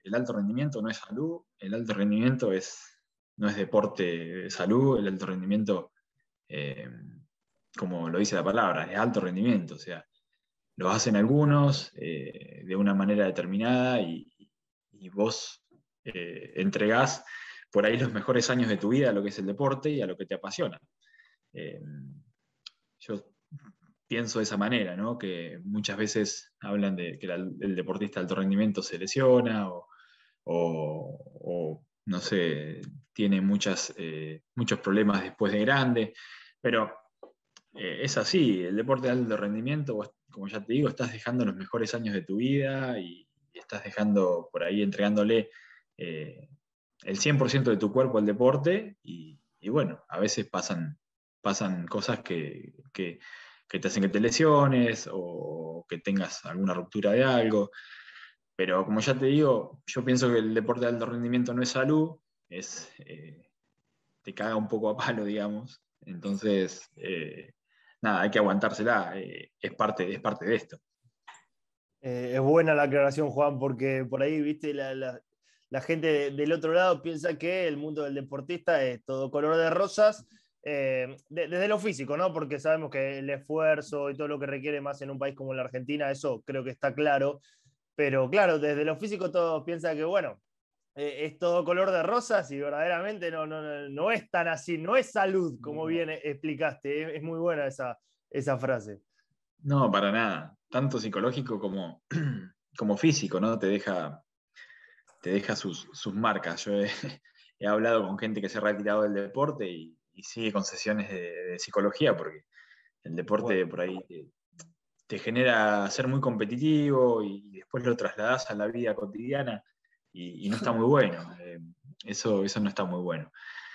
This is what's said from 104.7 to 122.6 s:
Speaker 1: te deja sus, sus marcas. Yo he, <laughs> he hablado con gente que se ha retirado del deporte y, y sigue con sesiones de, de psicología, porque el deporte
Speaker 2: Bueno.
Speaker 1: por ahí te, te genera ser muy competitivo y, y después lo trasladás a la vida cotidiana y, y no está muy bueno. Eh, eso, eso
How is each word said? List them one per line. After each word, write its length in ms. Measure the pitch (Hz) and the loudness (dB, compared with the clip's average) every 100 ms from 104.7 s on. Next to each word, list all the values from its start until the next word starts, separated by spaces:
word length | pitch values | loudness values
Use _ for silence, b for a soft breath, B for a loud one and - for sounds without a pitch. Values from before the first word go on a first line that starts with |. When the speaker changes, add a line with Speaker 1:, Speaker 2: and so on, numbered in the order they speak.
| B B B _ _ | B B B _ _
Speaker 1:
te 80 | - | -2
deja 260 | 98 101 104 | 0 0 -4
sus, 320 | 98 80 - | -6 -8 -12
sus 220 | - 107 | -12 -6
marcas. 500 | 98 113 98 85 85 | 0 0 0 -2 -6
Yo 100 | - 101 | -2 0
he, 80 | 101 | 0
<laughs> 320 | - - - b b b _ | -2 -8 -12 b b b _
he 80 | 101 | 0
hablado 400 | 107 113 113 95 | 2 4 2 2
con 120 | 98 | -2
gente 220 | 110 107 | -4 -2
que 80 | 104 | -4
se 100 | 113 | 0
ha 40 | |
retirado 400 | 104 101 104 104 | 0 0 0 2
del 120 | 104 | 2
deporte 540 | 101 98 131 135 - 98 | 0 -4 -2 -2 -2 -8
y, 280 | 87 80 80 _ | -8 -14 -20 _
y 80 | 92 | -20
sigue 300 | - 117 110 | -14 -6 -2
con 120 | 101 | -2
sesiones 460 | 98 95 107 107 101 | -4 -4 -2 -2 -4
de, 220 | 95 87 85 | -6 -8 -8
de 140 | 90 90 | -8 -8
psicología, 580 | - 101 101 - 147 92 | -4 0 0 2 2 2
porque 280 | 80 - _ b b b b _ | -4 -12 _ b b b b _
el 100 | - 82 | -10 -8
deporte 380 | 87 104 113 95 | -2 0 2 0
Speaker 2:
Bueno. 40 | 85 | 0
Speaker 1:
por 120 | 90 | -2
ahí 180 | 90 92 - | -6 -6 -12
te, 220 | 85 69 _ _ - - _ _ _ - | -18 -20 _ _ -20 -20 _ _ _ -12
te 120 | 101 | -8
genera 720 | 120 117 127 117 107 104 98 | -2 2 4 6 4 4 0
ser 160 | - 127 | -2 0
muy 120 | 135 | 0
competitivo 1000 | 131 110 104 123 156 151 143 131 123 113 | 0 0 -2 0 2 4 4 4 4 4
y, 260 | 104 101 104 | -2 -6 -14
y 80 | 95 | -20
después 260 | - 123 | -10 -2
lo 120 | 123 120 | 0 0
trasladás 520 | 98 - 110 127 - | -2 -2 0 0 -2
a 40 | |
la 140 | 104 104 | -4 -4
vida 260 | 120 117 | -2 -2
cotidiana 680 | 104 101 104 123 139 127 104 - _ _ _ _ | -2 -6 -8 -4 -4 -4 -6 -12 _ _ _ _
y, 340 | 90 87 80 101 | -14 -12 -6 -4
y 40 | |
no 60 | 113 | -2
está 140 | 120 | 0
muy 140 | 113 113 | 2 6
bueno. 500 | 143 104 85 - - | 6 4 0 -10 -16
Eh, 180 | 87 85 82 - - - | -16 -16 -16 -20 -20 -16
eso, 400 | - 101 117 101 | -10 -4 0 0
eso 160 | 98 107 | 0 -2